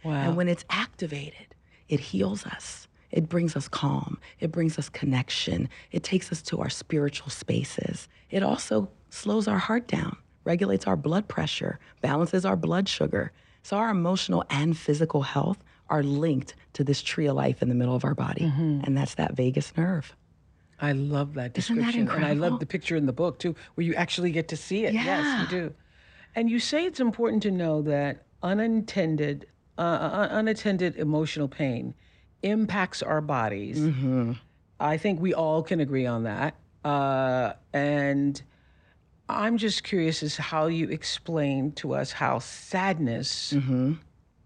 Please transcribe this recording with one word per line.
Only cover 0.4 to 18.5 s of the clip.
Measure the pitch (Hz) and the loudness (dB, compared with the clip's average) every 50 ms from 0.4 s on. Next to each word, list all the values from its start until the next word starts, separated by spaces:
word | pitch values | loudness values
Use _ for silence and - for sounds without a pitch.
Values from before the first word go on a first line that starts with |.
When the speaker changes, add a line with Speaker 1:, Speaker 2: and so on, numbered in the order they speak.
| 180 175 | 2 2
Speaker 2:
it's | 175 - - - | 2 0 -2 -2
activated, | - 190 233 - - - 185 156 147 143 143 147 - - - - - - _ _ _ _ _ - | -2 -2 -2 -4 -4 -6 -6 -6 -6 -8 -8 -10 -14 -18 -20 -20 -20 -20 _ _ _ _ _ -2
it | 151 139 | -2 -2
heals | - - - 190 196 190 202 196 - | -2 -2 -2 0 0 0 -2 -4 -6
us. | - - - - - - - - - _ _ _ _ | -10 -10 -10 -12 -14 -16 -16 -18 -20 _ _ _ _
It | - 175 160 160 | 0 0 0 2
brings | 170 175 170 160 - | 0 0 0 0 0
us | 139 139 - | -2 -4 -4
calm. | - - - - 139 135 - - - - - - - - | -4 -2 0 0 0 0 -2 -6 -8 -10 -12 -18 -10 -6
It | - 160 | -6 -4
brings | 160 170 165 160 160 - | 0 0 0 0 0 -2
us | 143 - | -6 -8
connection. | - - - 143 131 127 131 - - - - - 160 - - - - - - - | -6 -4 -2 0 2 0 0 -2 -2 -4 -2 -2 -2 -2 -2 -4 -6 -12 -16 -6
It | - 170 - | -6 -6 -2
takes | - 190 185 - - | 0 0 0 0 -2
us | 165 156 - | -6 -8 -6
to | - 170 - | -6 -4 -2
our | - 135 | -2 -4
spiritual | - - - - 165 151 143 143 143 - - 135 | -4 -6 -6 -2 0 0 0 0 -2 -4 -8 -10
spaces. | - - - - - - 135 - - - - - 50 - - - - - - _ | -10 -10 -4 -2 -2 -2 -2 -2 -4 -6 -4 -4 -6 -8 -10 -16 -20 -20 -14 _
It | - 196 190 | -2 0 2
also | - - - - - 214 214 196 - - - - _ | 2 0 0 -2 0 0 0 0 -2 -6 -16 -20 _
slows | - - - 208 208 220 202 214 | -16 -8 -4 0 0 0 2 2
our | 208 185 | 0 0
heart | - - 220 247 240 - | 0 0 0 -2 0 -2
down, | - - - - - - - _ - _ _ | -2 -2 -2 -4 -6 -8 -14 _ -20 _ _
regulates | - 170 175 - 196 196 - - | 0 0 2 2 2 2 0 2
our | 196 190 | 0 0
blood | - - 156 165 202 208 - | 0 2 2 2 0 0 0
pressure, | - - 80 - - - - 50 - - - - - _ | -2 -2 -2 -2 -2 -2 -4 -4 -4 -6 -10 -18 -8 _
balances | - - 139 151 170 170 - 185 180 | -2 0 2 2 2 2 2 2 2
our | 190 196 | 2 2
blood | 175 156 160 165 185 196 - | 2 2 2 2 2 2 0
sugar. | - - 76 - - - 65 - - - - - - _ - | 0 0 0 0 2 0 -2 -4 -6 -14 -20 -20 -20 _ -8
So | - 196 202 | -2 0 0
our | 226 226 | 2 2
emotional | 208 185 170 175 190 185 - - 180 165 - - | 2 2 2 2 2 0 0 0 0 0 0 0
and | 147 139 147 165 165 160 | 0 0 2 2 0 0
physical | - - 147 147 160 160 - 147 139 | 0 0 2 2 2 2 2 0 0
health | - - 143 139 - 196 - - - - - _ - | 0 0 0 2 2 0 -2 -6 -14 -20 -20 _ -2
are | 156 151 143 | 0 2 2
linked | 143 143 143 160 165 143 127 131 - - - - - - | 2 2 2 2 2 2 2 0 -4 -12 -20 -20 -16 -4
to | - 143 | -2 0
this | 139 143 - | 2 2 0
tree | - - - - 156 | 0 -4 -2 0 2
of | 143 135 | 2 2
life | 139 135 135 135 - - | 2 2 2 2 2 2
in | 123 | 2
the | 123 | 4
middle | 123 123 123 127 | 4 4 2 2
of | 123 131 | 2 2
our | 139 143 | 0 0
body. | - 123 - - - 170 | 0 0 -2 0 0 0
Speaker 1:
Mm-hmm. | 160 | 2